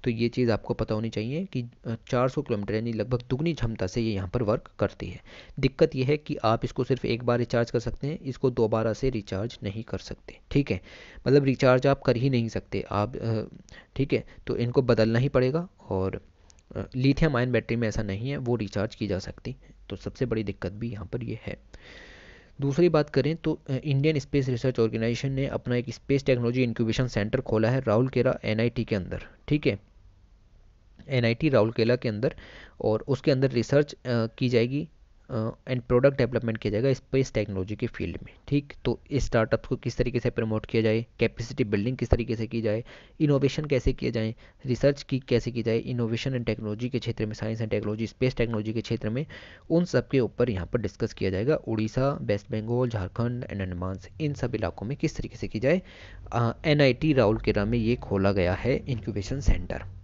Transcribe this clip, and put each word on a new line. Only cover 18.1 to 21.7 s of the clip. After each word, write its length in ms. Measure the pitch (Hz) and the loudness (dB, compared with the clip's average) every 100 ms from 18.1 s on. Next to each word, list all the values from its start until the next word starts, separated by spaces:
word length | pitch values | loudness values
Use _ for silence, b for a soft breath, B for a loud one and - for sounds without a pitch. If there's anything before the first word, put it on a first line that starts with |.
| 98 127 | -4 -4
है, 60 | 143 | -4
वो 200 | 123 120 | -2 0
रिचार्ज 380 | 101 101 98 | 0 -2 -4
की 120 | - 104 | -2 -2
जा 120 | 92 | -2
सकती 320 | 92 - - | -4 -10 -12
है, 60 | - b b - | -12 b b -12
तो 60 | 98 | -10
सबसे 300 | - - 127 | -8 -4 -2
बड़ी 180 | 110 | 0
दिक्कत 280 | 98 95 90 | -2 -4 -8
भी 180 | 101 117 | -6 -8
यहाँ 160 | 107 92 | -8 -8
पर 180 | 123 | -8
ये 140 | 117 110 | -6 -8
है। 140 | - - - | -10 -12 -14